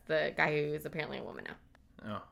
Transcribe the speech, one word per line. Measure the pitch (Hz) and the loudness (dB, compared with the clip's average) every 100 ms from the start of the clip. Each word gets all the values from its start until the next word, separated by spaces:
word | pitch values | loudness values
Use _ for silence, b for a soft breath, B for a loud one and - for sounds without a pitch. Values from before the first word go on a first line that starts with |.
| - | 0
the | 156 151 - | 2 2 4
guy | 156 | 4
who | 151 147 | 4 2
is | 151 151 | 0 -4
apparently | 160 151 135 | -4 -4 -6
a | |
woman | 92 - - | -8 -10 -10
now. | - - - - - 107 104 - | -12 -16 -20 -20 -14 -6 -6 -8